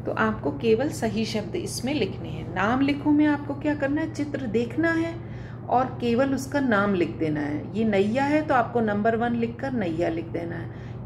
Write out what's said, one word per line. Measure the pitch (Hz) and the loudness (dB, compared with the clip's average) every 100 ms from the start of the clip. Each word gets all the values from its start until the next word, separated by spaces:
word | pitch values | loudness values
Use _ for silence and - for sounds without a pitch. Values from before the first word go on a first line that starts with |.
तो | - | -4
आपको | - 220 208 - - | 0 0 0 -4 0
केवल | 226 220 294 | 2 4 2
सही | - 220 214 | -2 -2 -2
शब्द | 220 214 170 180 | -2 -2 -4 -6
इसमें | 185 - 247 | -6 -4 -2
लिखने | 294 202 - 160 | 0 -2 -4 -8
हैं। | - - | -8 -6
नाम | 180 202 254 | 0 2 2
लिखो | 277 285 302 | 2 2 2
में | 294 302 | 4 4
आपको | 285 - | 2 -2
क्या | 269 302 | -4 -2
करना | 294 277 294 | 0 0 0
है, | 320 | -2
चित्र | - 294 262 262 | -4 -4 -4 -2
देखना | 220 240 - 330 | 0 0 0 2
है | 330 330 330 - - - - - | 2 0 -4 -10 -12 -10 -10 0
और | 240 262 - | 0 0 -2
केवल | 240 233 269 | 0 2 2
उसका | 262 - 285 | 0 -2 0
नाम | 262 202 202 | 2 4 4
लिख | 185 160 - | 2 0 0
देना | 156 151 | -2 0
है। | 147 156 - 190 | -2 -4 -4 0
ये | |
नैया | 226 196 208 247 | 2 4 4 2
है | 277 302 302 | 2 2 4
तो | |
आपको | 262 233 240 | 2 4 0
number | 220 208 220 226 | 2 2 2 2
one | 240 | 0
लिखकर | 233 226 - 269 | 0 -2 -4 -4
नैया | 254 180 160 170 | -2 -2 0 0
लिख | 165 160 | -2 -6
देना | 165 170 170 | -6 -6 -8
है, | 165 - - - | -8 -10 -10 -8